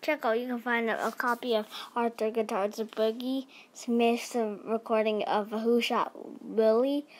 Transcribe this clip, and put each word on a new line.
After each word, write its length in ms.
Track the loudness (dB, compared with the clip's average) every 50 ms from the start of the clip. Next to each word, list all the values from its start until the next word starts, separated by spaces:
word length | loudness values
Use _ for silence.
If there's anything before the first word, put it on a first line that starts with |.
Check 240 | 0 -2 -2 0 0
out, 140 | 0 0 0
you 80 | 0
can 120 | -2 -6 -4
find 300 | -2 0 0 0 2 0
a, 180 | 0 0 -2
a 40 | -4
copy 440 | -2 -2 0 0 0 0 0 0 0
of 100 | 0 0 -2 -8 -14 -14 -8 -4
Arthur 340 | -2 -2 -2 0 -2 -4 -2
Guitars 460 | 0 0 -2 -2 0 -2 -2 -2 -2
Boogie, 720 | -4 -8 -8 -2 0 0 0 0 -2 -4 -4 -4 -4 -4 -8 -14 -20 -20 -20 _
Smith's 640 | -16 -4 0 2 4 4 4 2 2 -2 -4 -2
recording 880 | -2 -2 -2 -4 -6 -6 -4 -4 -4 -2 0 2 2 2 2 2 0 0
of 280 | 0 0 0 0 -2
Who 280 | -4 -2 2 4 4 4
Shot 320 | 4 2 2 0 0 0 -4 -12 -14 -14 -14 -14 -12
Willie, 640 | -6 0 4 6 6 6 6 4 2 2 0 -2 -6 -14